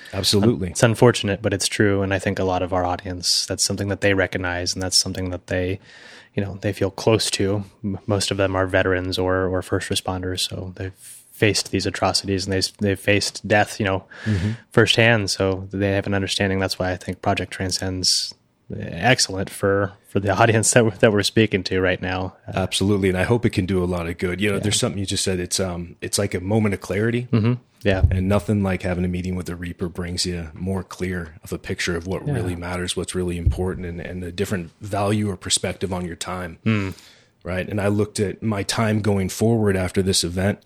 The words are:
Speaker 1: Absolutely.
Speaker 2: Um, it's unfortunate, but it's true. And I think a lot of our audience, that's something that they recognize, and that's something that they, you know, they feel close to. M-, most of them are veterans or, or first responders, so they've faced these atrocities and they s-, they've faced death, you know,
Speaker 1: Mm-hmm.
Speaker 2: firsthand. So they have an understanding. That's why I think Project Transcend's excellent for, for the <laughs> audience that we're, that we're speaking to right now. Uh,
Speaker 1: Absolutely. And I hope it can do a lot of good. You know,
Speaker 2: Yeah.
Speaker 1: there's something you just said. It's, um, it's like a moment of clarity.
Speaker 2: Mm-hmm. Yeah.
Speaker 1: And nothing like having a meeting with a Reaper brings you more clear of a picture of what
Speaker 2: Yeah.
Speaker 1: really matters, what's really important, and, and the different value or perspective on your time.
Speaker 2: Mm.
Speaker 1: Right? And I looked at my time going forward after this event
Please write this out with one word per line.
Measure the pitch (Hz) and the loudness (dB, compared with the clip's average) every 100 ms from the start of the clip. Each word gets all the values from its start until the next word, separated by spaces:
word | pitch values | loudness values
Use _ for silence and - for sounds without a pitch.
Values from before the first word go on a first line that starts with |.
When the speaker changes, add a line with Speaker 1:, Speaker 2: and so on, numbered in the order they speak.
| - | -10
Speaker 1:
Absolutely. | 98 92 104 110 120 90 | -4 2 4 4 2 -2
Speaker 2:
Um, | |
it's | - | 2
unfortunate, | 120 107 123 110 101 95 | 2 6 6 6 0 -2
but | 107 | -2
it's | 98 - | -2 0
true. | - 104 98 | 2 2 2
And | 98 | 0
I | 95 | 0
think | 101 95 | 0 0
a | |
lot | 95 90 | 0 0
of | 90 | 0
our | 90 | 0
audience, | 87 90 98 90 87 - - | 0 -2 -6 -4 -2 -2 -2
that's | 95 | -2
something | - 98 101 | -2 -2 -2
that | 95 | 0
they | 101 | 2
recognize, | 95 90 - 90 87 90 | 2 2 -2 -4 -2 -4
and | 92 | -4
that's | 92 - | 0 0
something | 95 92 92 | 0 -2 -4
that | 87 - | -6 -4
they, | 92 90 98 - - - - - | -2 0 -4 -10 -20 -20 -20 -8
you | - | -4
know, | 98 95 | -4 -4
they | 104 | -4
feel | 95 95 | 0 -2
close | - - 110 - | 0 4 4 2
to. | - 98 104 98 - | 0 0 -2 -4 -8
M-, | 101 95 - | -6 -4 -2
most | 104 - | 0 0
of | 98 | 0
them | 98 | 2
are | 95 92 | 2 2
veterans | 95 92 90 92 92 | 2 2 2 0 -2
or, | 92 92 92 | 0 2 0
or | 92 | -2
first | - 95 - | -2 -2 -2
responders, | 101 - 92 92 92 | -4 -4 -4 -4 -4
so | - 92 92 90 | -4 -6 -10 -8
they've | 95 - - - - | -10 -12 -20 -20 -20
faced | - 110 95 - | 2 2 2 0
these | 123 101 | -2 -2
atrocities | - 98 - 98 95 | 0 0 0 -2 -2
and | 95 | -2
they | 95 | -2
s-, | - - | -2 0
they've | 101 95 | 0 0
faced | - 104 - - 101 | 2 2 0 -4 2
death, | 104 - - | 2 2 0
you | 101 | 0
know, | 95 - - 110 | -2 -4 -8 -2
Speaker 1:
Mm-hmm. | 101 98 113 - | 0 0 -4 0
Speaker 2:
firsthand. | - 107 - 113 113 98 | 4 6 6 6 4 0
So | - 98 95 98 | 0 0 0 -4
they | 98 98 | -2 0
have | 98 101 | 0 0
an | |
understanding. | 98 95 - 101 95 | -2 0 0 0 2
That's | 95 - | 0 -2
why | 92 | -2
I | 90 | -4
think | - 92 | -6 -4
Project | - 92 92 | -2 0 -2
Transcend's | - 95 - 95 92 90 - - - _ _ - 117 | -4 -4 -4 -4 -2 0 0 -2 -10 _ _ -14 -10
excellent | - 85 107 127 - 95 98 | -10 0 2 4 2 -4 -6
for, | - 98 98 98 - _ | -2 0 2 0 -6 _
for | 101 | -2
the | 98 | 2
<laughs> | 92 | 6
audience | 117 110 104 | 6 6 6
that | 127 | 6
we're, | 113 | 4
that | - 117 | 4 4
we're | 104 | 4
speaking | 98 - 110 98 | 2 4 4 2
to | - 95 | 0 0
right | 92 90 | 2 0
now. | 92 92 92 - - | -2 -2 -4 -8 -6
Uh, | 98 | -4
Speaker 1:
Absolutely. | 95 - 95 101 95 | -2 0 2 4 2
And | 90 | 2
I | |
hope | 92 120 117 | 2 2 2
it | |
can | - 90 | 0 0
do | 95 | 0
a | 90 | 0
lot | 87 85 | -2 -4
of | 87 | -4
good. | 92 90 | -4 0
You | 104 | 0
know, | 98 | 0
Speaker 2:
Yeah. | |
Speaker 1:
there's | 101 98 | 0 0
something | 117 101 | 0 -2
you | 98 | -4
just | 98 | -2
said. | - 92 | -2 -2
It's, | 90 - | -2 -2
um, | 92 87 87 - | -2 -4 -10 -10
it's | - - | -4 -2
like | 101 | -2
a | 92 | -2
moment | 92 110 107 | 0 2 2
of | 95 | -2
clarity. | - 92 113 117 123 | -4 -2 0 -2 0
Speaker 2:
Mm-hmm. | 117 113 123 - _ | 2 2 0 -6 _
Yeah. | 107 95 92 | 0 4 4
Speaker 1:
And | 92 92 | 4 2
nothing | 101 101 104 | 2 2 0
like | 98 92 | 0 -2
having | 95 87 | -2 -2
a | 90 | -2
meeting | 90 92 90 | -2 -4 -6
with | 85 | -6
a | 87 | -8
Reaper | 87 - 90 | -8 -6 -6
brings | 82 87 87 90 | -6 -6 -4 -4
you | 87 80 | -4 -8
more | 78 92 95 | -8 -4 -4
clear | - - 90 90 80 80 | -6 -6 -4 -4 -8 -14
of | - | -10
a | 85 | -8
picture | - 95 - 85 | -6 -4 -2 -4
of | 87 | -4
what | 85 143 | -4 -2
Speaker 2:
Yeah. | |
Speaker 1:
really | 127 98 87 | -2 -2 -4
matters, | 87 90 90 - | -6 -4 -4 -4
what's | 85 | -4
really | 90 90 87 | -2 -2 0
important, | 82 - 92 90 90 | 0 0 -2 -4 -8
and, | 85 | -10
and | - 92 | -10 -10
the | 87 | -8
different | 87 98 95 82 - | -6 -4 -4 -6 -12
value | 104 101 101 107 104 | -6 -2 0 0 0
or | 90 | -4
perspective | - - 95 85 92 | -2 -2 -2 -4 -4
on | 90 | -4
your | 90 85 | -6 -8
time. | - 92 90 82 113 | -8 -8 -10 -4 0
Speaker 2:
Mm. | 107 95 87 - - _ _ | 0 -2 -8 -16 -20 _ _
Speaker 1:
Right? | - 92 - | -6 -4 -4
And | 104 | -2
I | 98 | 0
looked | 104 104 - | 2 0 -2
at | 98 - | -4 -4
my | 113 101 | -4 -4
time | 95 - 110 107 | -2 0 0 2
going | 104 98 92 | 2 2 0
forward | - 110 113 104 92 | 2 2 4 4 2
after | 92 - | 0 0
this | 95 95 | 2 2
event | 85 90 98 - | 0 0 0 -2